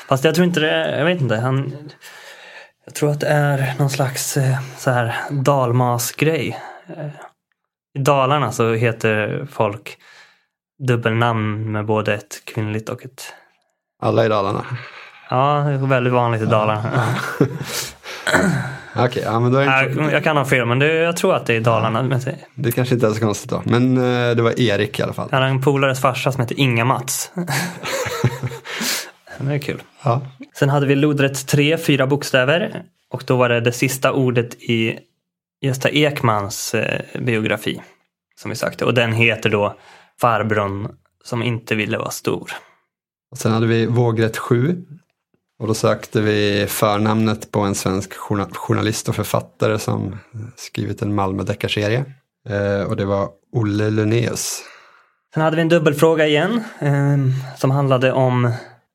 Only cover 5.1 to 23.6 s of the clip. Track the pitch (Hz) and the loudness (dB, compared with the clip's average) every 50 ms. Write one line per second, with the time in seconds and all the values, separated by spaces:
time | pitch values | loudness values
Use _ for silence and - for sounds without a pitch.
5.1 | 117 - - - 147 139 131 143 143 135 127 120 120 127 127 120 120 120 117 - | -2 -4 -6 -4 -4 0 2 4 4 4 4 4 4 2 2 2 2 0 -2 -4
6.1 | - - 143 151 165 147 113 92 - - - - - - - 180 156 - 147 147 | -2 0 0 2 2 0 -2 -4 -6 -8 -12 -16 -18 -18 -20 -16 -14 -12 -12 -12
7.1 | 147 - - - _ _ _ _ _ _ _ _ _ _ _ _ - 143 131 151 | -12 -14 -18 -20 _ _ _ _ _ _ _ _ _ _ _ _ -6 0 2 4
8.1 | 143 139 131 127 147 151 135 110 - - 117 113 113 113 120 117 113 - - 110 | 4 4 4 2 2 2 0 0 0 0 0 0 2 2 0 0 0 0 0 0
9.1 | 107 107 107 110 - - 143 - - - 113 104 101 117 - - - - _ - | 2 0 0 -2 -4 -6 -8 -6 -2 -2 -2 -2 -2 -6 -12 -16 -20 -20 _ -20
10.1 | - - - _ _ _ _ _ _ _ _ _ _ - 143 127 123 120 117 113 | -20 -20 -20 _ _ _ _ _ _ _ _ _ _ -4 -2 0 0 2 0 0
11.1 | 110 117 120 120 113 110 107 107 104 107 110 110 107 107 104 107 107 110 101 110 | 2 2 2 2 2 0 -2 -2 -2 -4 -4 -4 -4 -4 -2 0 0 0 0 0
12.1 | 104 104 - - - - - - - 117 107 107 107 107 110 - - - - 127 | -2 -4 -6 -12 -18 -16 -16 -10 -6 -4 -4 -4 -4 -6 -6 -8 -10 -10 -12 -16
13.1 | - - - - - - _ _ _ _ _ _ _ _ _ _ _ _ - 110 | -16 -16 -18 -16 -18 -20 _ _ _ _ _ _ _ _ _ _ _ _ -2 0
14.1 | 107 113 113 110 107 104 98 98 107 - - - 127 120 - - - - - - | 2 2 2 4 2 2 0 0 -2 -4 -6 -6 -8 -10 -10 -14 -18 -20 -20 -20
15.1 | - - - - 127 127 135 143 147 147 143 147 143 131 135 135 135 127 123 127 | -20 -20 -8 -2 0 2 2 2 2 2 0 0 0 0 2 2 2 2 2 2
16.1 | 127 123 120 117 117 110 110 110 117 107 107 107 107 107 107 156 - 135 117 113 | 4 4 2 2 2 0 2 2 2 2 2 2 0 -2 -2 -2 -2 -2 -2 -2
17.1 | 127 - - - - - 139 131 - - - - - - - - - - - - | -2 -4 -4 -2 0 0 0 0 -2 -6 -10 -8 -8 -8 -8 -10 -12 -16 -16 -16
18.1 | - - - - - 175 190 190 147 127 - - - - - - - - 123 127 | -14 -10 -4 0 2 2 2 2 0 0 -2 -6 -10 -12 -14 -6 -2 0 0 0
19.1 | - - 95 98 107 117 120 123 127 135 139 139 131 135 135 131 135 139 151 151 | 0 -2 -2 -2 0 2 2 4 4 4 4 4 4 4 2 2 0 0 0 0
20.1 | 139 147 147 165 151 147 131 139 143 127 117 117 120 131 143 156 160 160 165 170 | 0 2 2 2 2 2 2 2 2 2 2 2 2 2 2 2 2 2 0 0
21.1 | 170 - - 190 165 135 135 - 117 113 113 120 113 107 110 110 110 113 135 127 | 0 0 2 2 2 2 2 0 0 2 2 2 2 2 2 0 0 0 0 0
22.1 | 135 127 131 - 151 - - - _ - - 120 - 131 127 127 131 117 117 107 | 0 -2 -2 -4 -8 -10 -12 -16 _ -4 -4 -2 0 0 0 0 2 2 2 2
23.1 | 107 113 117 107 101 - - 123 - - | 2 2 0 0 -2 -2 -6 -6 -6 -4